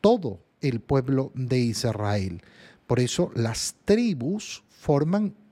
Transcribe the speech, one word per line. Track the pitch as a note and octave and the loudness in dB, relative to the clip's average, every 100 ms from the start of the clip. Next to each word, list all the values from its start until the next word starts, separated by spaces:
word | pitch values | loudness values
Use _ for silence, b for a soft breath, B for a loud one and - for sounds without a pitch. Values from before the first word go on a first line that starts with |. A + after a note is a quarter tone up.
todo | G3+ A#3 D3+ F#2+ _ _ | 6 4 0 -8 _ _
el | D3 A#2 | -4 -4
pueblo | - C#3 B2+ C3+ C3+ | 0 0 2 -2 -2
de | B2+ B2+ B2+ | -6 -2 0
Israel. | A#2+ G#2 A#2 G#2 G#2 G#2 F#2+ F2 B B B B _ | 0 0 -2 -2 -2 0 -2 -8 B B B B _
Por | B2 | 0
eso | B2 - F3 | 0 0 -2
las | - A2+ A2+ - - - | 0 -2 -2 -8 -8 2
tribus | G#3+ A#3+ D3+ A#2+ G#3 - - _ | 2 4 0 -2 -4 -8 -16 _
forman | _ - C#3+ D3+ G3 G#3 - - | _ 0 2 2 0 -2 -6 -20